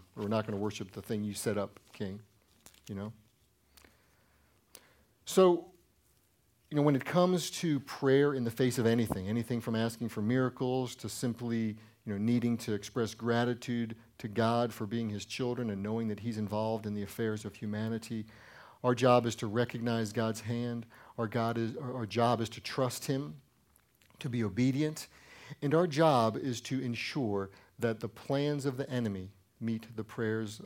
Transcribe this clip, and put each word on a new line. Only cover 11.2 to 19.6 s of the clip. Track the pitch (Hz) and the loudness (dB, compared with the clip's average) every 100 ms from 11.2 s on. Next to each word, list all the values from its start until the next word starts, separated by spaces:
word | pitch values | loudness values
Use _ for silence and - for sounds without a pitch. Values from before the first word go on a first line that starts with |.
| 123 117 120 117 110 107 - _ | -4 -2 -2 0 -2 -4 -12 _
you | - | -6
know, | 101 | -2
needing | 110 120 117 113 | 2 2 2 0
to | - | -2
express | 104 - 127 110 | -4 -4 -4 -4
gratitude | - 113 120 120 120 - 120 113 113 - - | -2 0 2 2 -2 -4 -4 -4 -8 -16 -12
to | 113 | -4
God | 104 113 117 120 | 2 4 4 0
for | - 107 | -2 -4
being | 113 110 | -2 -2
his | 104 | -4
children | 92 - 127 123 117 | -6 -4 -4 -2 -2
and | 98 | -2
knowing | 104 113 113 | -2 -2 -2
that | 104 | -4
he's | 113 110 | -4 -4
involved | 104 107 110 110 107 | -2 -2 0 -2 -4
in | |
the | 104 | -6
affairs | 98 - 113 107 | -6 -2 -2 -2
of | 107 | -6
humanity. | - 107 104 113 113 - 113 107 - - - - - | -8 -6 -4 -4 -4 -6 -8 -8 -14 -20 -20 -20 -2
Our | 127 | 0
job | 120 127 123 117 | 4 6 6 4
is | 110 | -2
to | 113 | -2
recognize | 110 | 0